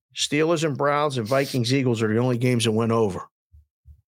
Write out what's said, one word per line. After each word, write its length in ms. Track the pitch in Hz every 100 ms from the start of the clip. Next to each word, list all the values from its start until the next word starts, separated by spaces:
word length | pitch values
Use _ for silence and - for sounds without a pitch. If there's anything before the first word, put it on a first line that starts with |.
| _ -
Steelers 480 | - 147 156 170
and 140 | 160 127
Browns 400 | 143 147 147 131
and 100 | 107
Vikings 460 | 135 139 135 117
Eagles 280 | 139 127 113
are 60 | 110
the 100 | 110
only 200 | 127 120
games 260 | 127 123
that 80 | 113
went 220 | 107 113
over. 340 | 113 107 87 - _ _ - _ _ - -